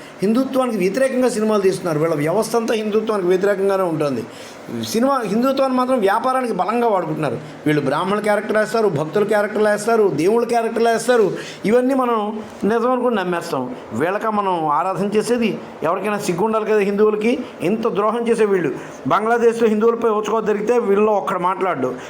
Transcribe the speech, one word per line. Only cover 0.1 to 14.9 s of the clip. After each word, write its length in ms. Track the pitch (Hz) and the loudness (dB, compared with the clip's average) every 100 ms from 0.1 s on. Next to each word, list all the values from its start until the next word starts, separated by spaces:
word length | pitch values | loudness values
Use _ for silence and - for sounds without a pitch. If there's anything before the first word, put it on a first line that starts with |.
| - | -4
హిందుత్వానికి 560 | 190 226 262 262 254 220 | 0 2 0 0 -2 0
వ్యతిరేకంగా 520 | 180 262 269 240 254 | -2 0 0 2 0
సినిమాలు 320 | 214 214 214 | 0 0 2
తీస్తున్నారు. 380 | 190 165 180 151 | 2 0 -2 0
వీళ్ళ 160 | 165 156 | 0 0
వ్యవస్థ 400 | 151 190 220 233 | 0 0 0 -2
అంతా 180 | 226 | 0
హిందుత్వానికి 540 | 226 214 208 214 208 175 | -2 0 -2 0 0 2
వ్యతిరేకంగానే 560 | 185 208 202 196 196 | 2 2 2 0 0
ఉంటుంది. 420 | 185 156 147 123 107 - - - - 117 110 | 0 0 -2 -2 -6 -14 -18 -18 -10 -8 -4
సినిమా 340 | 208 262 269 214 | 0 2 0 0
హిందుత్వాన్ని 520 | 208 262 269 269 254 | 0 0 2 0 0
మాత్రం 220 | 254 262 | 0 2
వ్యాపారానికి 540 | 190 214 254 254 247 | 2 2 0 0 -2
బలంగా 340 | 185 196 240 233 | -2 0 0 2
వాడుకుంటున్నారు. 500 | 196 165 156 147 113 - - - | 2 0 -2 -4 -4 -8 -4 0
వీళ్ళు 160 | 151 | 0
బ్రాహ్మణుల 380 | 131 147 185 208 | 0 0 0 0
క్యారెక్టర్ 380 | 208 208 214 214 | 0 0 0 0
వేస్తారు, 300 | 214 233 214 | 0 0 0
భక్తుల 360 | 147 156 208 | 0 -2 0
క్యారెక్టర్లు 460 | 208 214 202 214 214 | 2 0 0 0 0
వేస్తారు, 420 | 208 220 226 202 147 | 2 2 4 4 2
దేవుళ్ళ 320 | 170 233 233 | 2 2 2
క్యారెక్టర్లు 420 | 233 226 233 233 | 0 0 2 2
వేస్తారు. 420 | 226 226 247 190 147 - - 185 | 2 2 4 2 0 -8 -6 2
ఇవన్నీ 280 | 240 254 | 2 4
మనం 480 | 269 247 226 208 226 214 - | 2 2 0 -2 -6 -10 -4
నిజం 280 | 196 233 240 | 0 2 2
అనుకుని 240 | 254 240 220 | 2 0 0
నమ్మేస్తాం. 600 | 180 170 170 143 127 123 - | -2 -4 -2 -4 -4 -8 -8
వీళ్ళక 340 | 110 160 202 220 | -2 0 0 -2
మనం 400 | 208 196 175 156 | 0 0 0 0
ఆరాధన 420 | 147 180 | 0 0